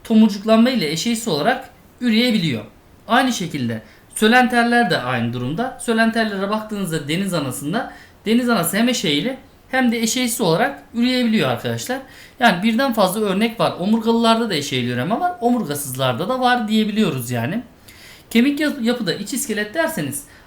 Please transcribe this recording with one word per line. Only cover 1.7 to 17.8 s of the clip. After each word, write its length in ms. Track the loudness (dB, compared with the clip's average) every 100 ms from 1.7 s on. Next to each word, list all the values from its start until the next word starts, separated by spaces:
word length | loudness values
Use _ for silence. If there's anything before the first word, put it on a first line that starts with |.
| -20 -20 -6
üreyebiliyor. 640 | 0 2 2 2 0 -4 -8 -18 -20 -16 0
Aynı 260 | 2 2
şekilde 480 | -2 -4 -4 -4 -6 -10 -20 -14 0
sölenterler 720 | 4 4 4 2 2 4 2
de 120 | 0
aynı 320 | -2 -2 -2
durumda. 440 | -4 -4 -4 -6 -6
Sölenterlere 680 | -2 2 2 0 -2 -2 -4
baktığınızda 580 | -4 -6 -6 -4 -4 -2
deniz 260 | -4 -2
anasında, 600 | -4 -4 -6 -4 -4 -6 -12 -20 -8 0
deniz 240 | 2 2
anası 280 | 0 0 0
hem 120 | 0
eşeyli 480 | 0 0 0 -2 -6 -12 -20 -4
hem 200 | 0 2
de 80 | 2
eşeysiz 420 | 0 0 -2 0
olarak 420 | 2 2 0 -4 -8
üreyebiliyor 560 | -2 0 2 2 2 2
arkadaşlar. 500 | 0 -2 -4 -4 -8 -8 -20 -18 0
Yani 240 | 2 4
birden 300 | 0 2 0
fazla 280 | 2 0 2
örnek 380 | 0 0 0 0
var. 140 | -2 0
Omurgalılarda 680 | 0 0 2 2 4 2 0
da 40 |
eşeyli 360 | -2 -2 -2 -2
üreme 300 | -2 -2 -2
var, 140 | -2 -2
omurgasızlarda 880 | 0 0 -2 -4 -6 -2 -2 0 -2
da 100 | 0
var 280 | 2 0 0
diyebiliyoruz 640 | 0 0 0 0 -2 -4
yani. 320 | -4 -2 -4 -8 -16